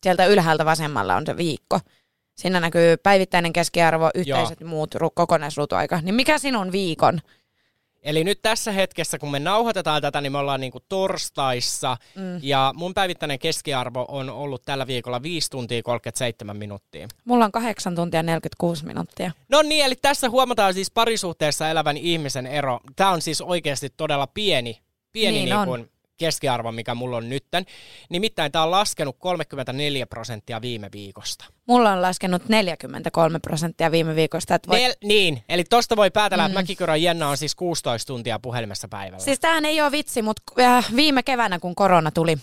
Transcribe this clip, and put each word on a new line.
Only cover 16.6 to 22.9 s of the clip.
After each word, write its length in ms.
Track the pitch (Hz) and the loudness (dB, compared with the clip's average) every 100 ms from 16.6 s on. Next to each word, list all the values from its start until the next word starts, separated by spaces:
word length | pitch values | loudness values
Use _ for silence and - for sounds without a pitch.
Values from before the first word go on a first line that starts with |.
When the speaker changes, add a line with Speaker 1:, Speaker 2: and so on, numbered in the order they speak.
| 104 101 _ - 87 - - | -12 -14 _ -18 -18 -16 0
Speaker 1:
Mulla 200 | 247 220 | 4 4
on 60 | |
kahdeksan 440 | 226 233 208 - 175 | 0 -4 -4 -4 -2
tuntia 280 | 170 165 | -2 0
neljäkymmentäkuusi 640 | 165 165 156 - 175 170 151 | 0 -2 -4 -4 -4 -2 -8
minuuttia. 460 | - 170 - 180 - _ | -8 -10 -6 -8 -8 _
Speaker 2:
No 120 | 285 | 4
niin, 240 | 302 302 277 | 4 2 2
eli 100 | 254 | 2
tässä 340 | 277 285 247 | 0 2 0
huomataan 440 | 240 254 240 196 | 2 2 2 2
siis 180 | 185 190 | 2 -2
parisuhteessa 800 | - 226 226 185 165 151 147 156 | 0 0 0 -4 -2 -2 0 0
elävän 280 | 160 151 147 | 0 0 -2
ihmisen 500 | 170 165 147 131 127 | -2 -2 -2 -6 -6
ero. 320 | 147 139 120 - | -4 -2 -4 -8